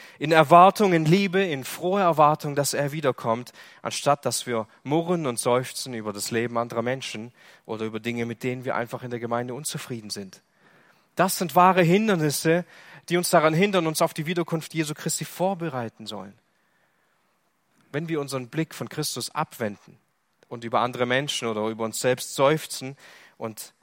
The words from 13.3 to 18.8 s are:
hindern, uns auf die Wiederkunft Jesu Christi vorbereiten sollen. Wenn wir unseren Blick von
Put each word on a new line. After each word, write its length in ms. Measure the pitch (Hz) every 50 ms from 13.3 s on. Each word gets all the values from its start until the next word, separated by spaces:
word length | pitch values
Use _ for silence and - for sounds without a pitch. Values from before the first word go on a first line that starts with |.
| - 170 151 156 160
hindern, 320 | 156 190 208 196 185 165
uns 160 | 160 156 -
auf 140 | 170 165 -
die 100 | - 156
Wiederkunft 480 | 151 180 175 170 - - 160 151 - -
Jesu 220 | 156 160 147 151
Christi 300 | - - 170 - - 160
vorbereiten 840 | - - - 175 190 196 175 170 165 139 127 120 113 - - 113 104
sollen. 260 | 107 101 95 101 98 _ _ _ _ _ _ _ _ _ _ _ _ _ _ _ _ _ _ _ _ _ _ _ _ _ _ _ _ _ _ _
Wenn 180 | - 143 165 165
wir 100 | 165 151
unseren 280 | 143 135 135 131 127 117
Blick 260 | - 156 160 - -
von 160 | -